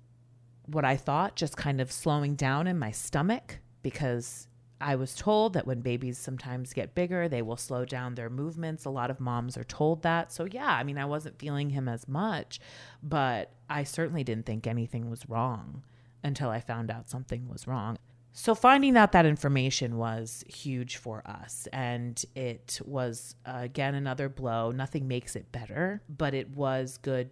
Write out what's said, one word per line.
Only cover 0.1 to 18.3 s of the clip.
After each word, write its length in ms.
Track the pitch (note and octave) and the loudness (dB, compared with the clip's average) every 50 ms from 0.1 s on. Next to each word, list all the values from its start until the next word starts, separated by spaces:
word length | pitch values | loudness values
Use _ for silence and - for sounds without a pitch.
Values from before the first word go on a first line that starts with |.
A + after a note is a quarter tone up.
| - _ - _ - - - - - - - | -20 _ -20 _ -20 -20 -20 -20 -20 -18 -12
what 180 | - D3+ D#3 C#3 | -4 0 2 4
I 120 | C3 C#3 | 4 4
thought, 380 | C#3+ - D3 C#3+ D#3 F#3 G3+ - | 2 2 2 2 2 2 0 0
just 220 | - E3+ D3 - | -2 -4 -2 -2
kind 240 | - - D3 C#3 C3 | -2 -2 0 0 0
of 100 | C3 B2+ | 0 -2
slowing 460 | - - - D#3+ D3 D3 C#3+ C#3+ D3 | -4 0 2 2 2 4 2 0 0
down 320 | C#3 C#3+ C3 C3+ D3 E3+ F#3 | 0 2 2 2 2 2 2
in 100 | F3+ E3 | 2 0
my 140 | A#2+ G#2+ G#2+ | 0 -2 -4
stomach, 680 | - - - - D3 D#3 G3 A#3 - - - - - - - - - - | -6 -6 -2 0 2 4 4 2 2 -2 -8 -14 -16 -16 -20 -18 -8 -6
because 640 | C3+ - - D3 B2+ A#2+ A#2+ A#2+ - - - - - - - - - - - | -6 -2 0 0 0 0 0 -2 -4 -10 -12 -14 -18 -20 -20 -20 -20 -10 -4
I 180 | C#3+ C#3+ C#3 | 0 0 2
was 180 | B2+ C3+ C3 - | 0 0 -2 -6
told 400 | - - G#3 G#3+ G#3+ A3 A3 F3+ | -2 2 4 6 6 6 4 4
that 120 | D#3 - | 2 0
when 140 | B2+ C3 A#2+ | 0 -2 -2
babies 380 | B2 B2+ A#2+ B2 C3+ B2 B2 - | 0 0 0 0 0 -2 -4 -6
sometimes 560 | - - C3 B2+ - C3 B2 B2+ B2+ B2+ - | -6 -8 -8 -6 -6 -6 -6 -6 -6 -4 -4
get 200 | C3 A2 - - | -4 -4 -2 0
bigger, 340 | F3+ F3+ F3 F#3 F3+ E3+ E3+ | 0 0 2 2 0 2 2
they 140 | C#3 A#2+ A2+ | 0 0 0
will 140 | A2 A#2 | -2 -4
slow 280 | - - - C3 B2 B2+ | -6 -4 -4 -2 -2 -2
down 300 | B2+ C3+ B2 B2+ B2 A#2+ | -2 -4 -6 -6 -6 -6
their 140 | B2 A#2 A#2 | -6 -6 -6
movements. 560 | B2 C3+ D3 E3 D#3+ E3 E3 D#3+ D#3 D#3 - | -4 -4 -4 -4 -4 -4 -4 -4 -6 -6 -6
A 60 | C#3 | -6
lot 200 | C3+ C3 A#2+ B2+ | -4 -2 -2 -2
of 100 | C3 - | -2 -2
moms 360 | B2+ B2 A#2+ A#2+ A#2+ B2+ - | -2 -2 0 -2 -2 -4 -6
are 80 | A#2+ A#2 | -8 -8
told 380 | - - - D3+ D#3 E3+ D#3+ - | -10 -2 2 2 2 2 2 2
that. 300 | E3 E3 E3+ - - - | 2 2 2 0 -2 -6
So 140 | - E3 F#3+ | -6 -6 -6
yeah, 180 | G#3 B3 D4 C#4 | -6 -4 0 0
I 160 | E3+ A#2+ C3 | 0 2 0
mean, 140 | C#3+ C#3+ C#3+ | -2 -2 -4
I 80 | C#3 | -2
wasn't 320 | C#3+ D3 D3+ D3+ D3+ - - | -2 -2 -4 -4 -8 -12 -10
feeling 320 | C#3 D3+ C#3+ C#3+ C#3+ C#3+ | -6 -4 -2 0 0 0
him 180 | C#3 C#3 C3 B2 | 0 -2 -2 -2
as 180 | A#2 A#2 - | -4 -4 -4
much, 540 | - C3+ D#3 G#3 A3 F#3 D3 - - - - - - - - - - - - - | -4 -2 -2 0 0 -2 -4 -6 -8 -12 -14 -16 -18 -20 -20 -20 -20 -18 -14 -6
but 500 | D3 E3 D3 C3+ B2+ A#2+ G#2 - - - - - - | -2 2 2 2 2 2 0 -2 -6 -10 -18 -10 -4
I 140 | D3 D3 C#3 | -4 -2 -2
certainly 380 | C#3+ - E3 E3 D3 E3 D#3 C3 | -2 -2 -2 -2 0 0 0 0
didn't 220 | B2 A2+ A2 A2+ | 0 -2 -2 -2
think 220 | - G#2+ A2+ - | -4 -4 -2 -2
anything 420 | A2+ A2+ A#2+ A2+ - - A#2 A#2 A#2 | -2 0 0 -2 -2 -4 -4 -4 -6
was 200 | A#2 A#2+ - - | -6 -8 -8 -4
wrong 540 | A2+ A#2 B2 C3 A#2 G#2+ - - - B2+ - - - - - - - - - | -2 0 0 0 -2 -4 -8 -10 -12 -14 -14 -16 -20 -20 -20 -20 -16 -6 -4
until 280 | C#3+ C3+ - D3 A#2+ | -4 -2 0 0 -2
I 100 | A2 A#2 | -2 -2
found 300 | - - A#2 A#2 A#2 A2+ | -4 -4 -4 -4 -4 -4
out 180 | A2+ A#2 A2+ - | -6 -6 -8 -8
something 400 | - B2+ B2+ - B2 A#2+ B2 A#2+ | -8 -8 -6 -6 -6 -6 -6 -8
was 180 | - - - | -10 -10 -6
wrong. 300 | B2+ C3 A#2+ G2+ A2+ A2+ - - - - - - - | -4 -4 -2 -2 -4 -6 -8 -10 -18 -20 -20 -20 -20